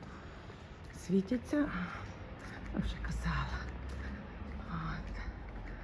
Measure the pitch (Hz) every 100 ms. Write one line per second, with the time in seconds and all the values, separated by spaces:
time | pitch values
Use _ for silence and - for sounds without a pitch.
0 | - - - - - - - - - -
1 | - 190 190 247 - 294 285 185 175 -
2 | - - - - - - - - - -
3 | - - - 139 135 - 62 - - -
4 | 67 - - - - - - 165 160 156
5 | - - - - - - - -